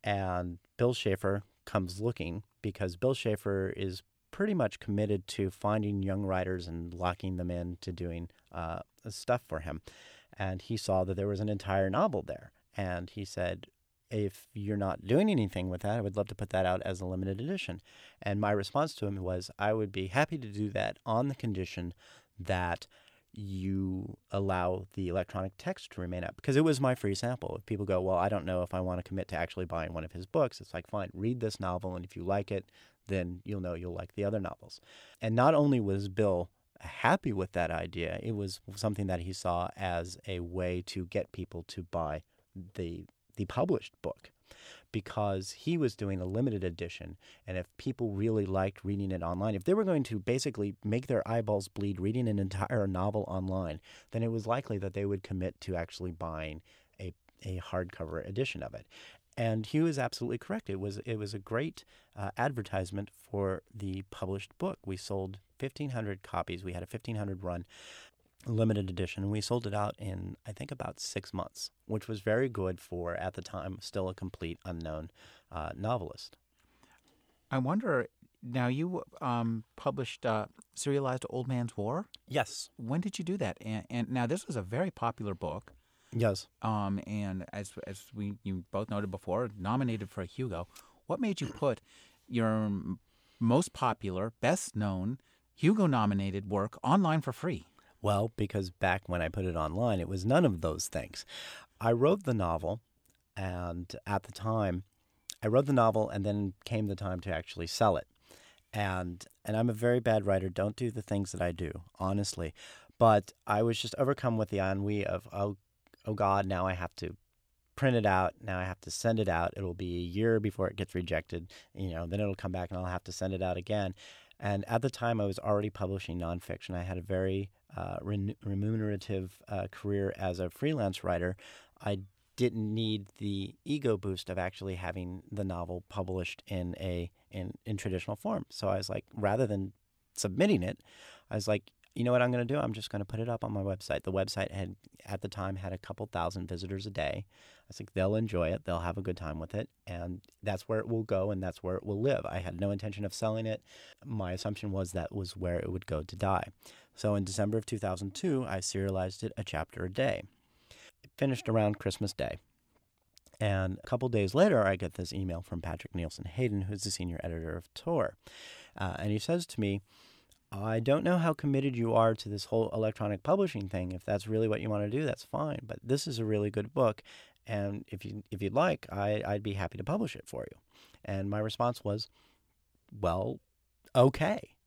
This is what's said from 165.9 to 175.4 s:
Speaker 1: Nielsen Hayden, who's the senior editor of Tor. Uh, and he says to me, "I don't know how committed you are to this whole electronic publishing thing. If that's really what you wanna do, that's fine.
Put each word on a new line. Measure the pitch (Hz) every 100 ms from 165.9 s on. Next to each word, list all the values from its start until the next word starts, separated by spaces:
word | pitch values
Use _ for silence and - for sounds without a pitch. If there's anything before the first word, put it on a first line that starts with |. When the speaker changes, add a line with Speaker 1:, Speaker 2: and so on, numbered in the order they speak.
Speaker 1:
Nielsen | 92 82 -
Hayden, | 90 85 127 101
who's | 95 101
the | 101
senior | - 90 85
editor | - 82 82 85
of | -
Tor. | - - 165 - - - - - - - -
Uh, | 95 -
and | 104
he | 104
says | - 175 170
to | -
me, | 104 101 - - - - _ _ _
"I | 98 104 113
don't | 117 143
know | - 180
how | 165
committed | 151 147 135 139 123
you | 113
are | 113 113
to | 110 -
this | 101 -
whole | 113 110
electronic | 110 110 - 104 104
publishing | - 190 190 117 95
thing. | 92 90
If | 90
that's | - 101 104
really | 110 113
what | 104
you | 110
wanna | 104 104
do, | 123
that's | 151 120
fine. | - -